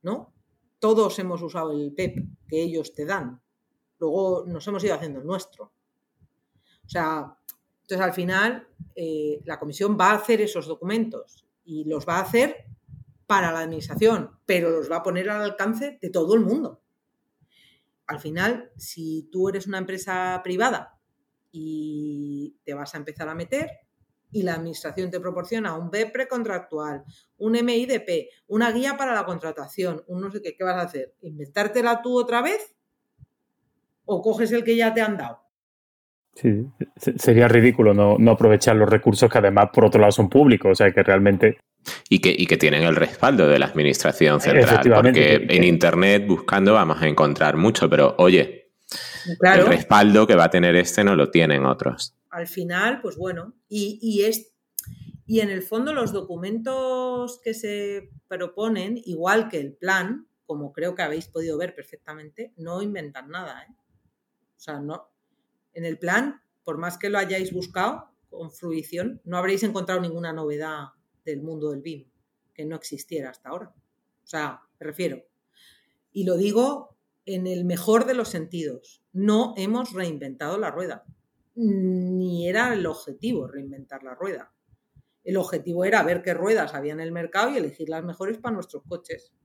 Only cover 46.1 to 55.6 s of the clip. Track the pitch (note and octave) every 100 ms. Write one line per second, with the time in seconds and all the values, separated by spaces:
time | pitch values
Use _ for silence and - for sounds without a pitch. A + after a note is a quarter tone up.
46.1 | G2+ G2+ F2 - G2 G2 G#2+ E2+ D2+ D#2
47.1 | D2 D2+ D2 D2+ D2 G2+ - - - C#2+
48.1 | - F2+ F2+ - - _ _ _ - -
49.1 | - F3 E3+ F#3 F#3+ F#3 F3 - G#2 G#3
50.1 | G#2+ A2 F#2+ E2+ F2+ F2 F2 F2 - G2+
51.1 | F2+ C#2 E2+ D#2+ C#2+ C2+ C2 C2 A#1+ -
52.1 | _ _ F3 E3+ - E3+ F3+ G#3+ C4 G#3
53.1 | D3+ F#3 F3 F#3+ _ _ G#3 G3+ G#3+ A3+
54.1 | G3+ G#3 A3+ - _ _ - - - -
55.1 | - - A3 G#3 F#3+